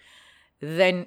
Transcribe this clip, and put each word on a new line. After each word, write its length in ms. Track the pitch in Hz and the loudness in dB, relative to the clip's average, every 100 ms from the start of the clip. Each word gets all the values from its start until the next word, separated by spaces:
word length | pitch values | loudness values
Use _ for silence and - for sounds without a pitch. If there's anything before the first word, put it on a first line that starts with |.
| _ - _ _ _ _ | _ -20 _ _ _ _
then, 460 | 147 165 185 180 | -10 2 2 2